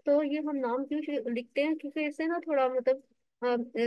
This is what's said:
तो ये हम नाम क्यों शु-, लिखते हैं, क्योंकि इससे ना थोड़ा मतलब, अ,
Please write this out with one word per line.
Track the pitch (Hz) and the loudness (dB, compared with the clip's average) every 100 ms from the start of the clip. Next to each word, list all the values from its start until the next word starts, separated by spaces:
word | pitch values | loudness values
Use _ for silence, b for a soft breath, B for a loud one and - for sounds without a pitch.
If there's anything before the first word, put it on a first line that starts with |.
तो | 294 285 | 2 4
ये | 294 302 | 4 -2
हम | 302 | -2
नाम | 277 240 262 | -2 0 -2
क्यों | 277 302 | -2 -4
शु-, | 294 285 233 | -2 -4 -2
लिखते | 240 247 269 | -4 -2 0
हैं, | 302 | 0
क्योंकि | 311 285 311 | -2 -4 -4
इससे | 302 294 | -4 -2
ना | 320 339 | -2 -2
थोड़ा | 320 277 254 | 0 2 2
मतलब, | 254 262 269 - _ _ _ | 2 2 0 -4 _ _ _
अ, | 247 240 240 226 | 0 0 -2 -2